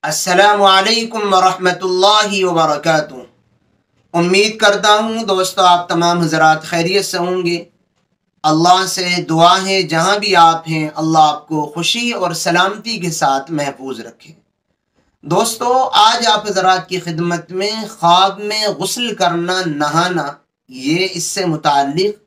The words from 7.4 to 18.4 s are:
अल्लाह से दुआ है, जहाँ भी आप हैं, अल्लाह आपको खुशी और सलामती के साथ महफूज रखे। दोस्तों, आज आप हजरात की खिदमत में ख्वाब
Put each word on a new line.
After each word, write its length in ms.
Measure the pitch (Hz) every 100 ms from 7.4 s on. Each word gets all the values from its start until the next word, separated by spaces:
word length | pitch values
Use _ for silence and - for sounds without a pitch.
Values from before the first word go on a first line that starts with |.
| 175 170 - _ _ _ _ _ _ _
अल्लाह 400 | 156 156 170 185 185
से 360 | - 180 175
दुआ 300 | 139 160 170 190
है, 260 | 190 196
जहाँ 340 | 160 160 180 208
भी 140 | 202 180
आप 280 | 165 165 156
हैं, 220 | 160 151
अल्लाह 300 | 147 160 160
आपको 400 | 151 147 - 156 143
खुशी 420 | 170 165 233 240
और 220 | 202 180 165
सलामती 600 | 180 170 190 214 226 208
के 120 | 170
साथ 380 | 160 143 139 139
महफूज 480 | 156 139 135 131 113
रखे। 340 | 113 _ - 160 _ _ _ _ _ _ _ _
दोस्तों, 480 | - 180 226 - 247 262 254 196
आज 260 | 220 240 226
आप 180 | 214 208
हजरात 380 | 185 185 180 -
की 120 | 180
खिदमत 460 | 175 160 175 170 -
में 360 | 185 208 220 208
ख्वाब 480 | - 170 175 196 190